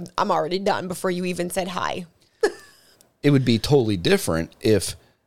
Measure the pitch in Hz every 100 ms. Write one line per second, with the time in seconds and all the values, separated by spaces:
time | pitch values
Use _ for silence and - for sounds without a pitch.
0 | 175 - 196 165 156 190 202 127 175 180
1 | 190 180 180 175 175 190 185 180 76 -
2 | 170 _ _ _ - - - _ _ _
3 | _ _ 147 139 123 113 - 143 110 101
4 | 127 196 - 82 85 - 110 104 - -
5 | _ _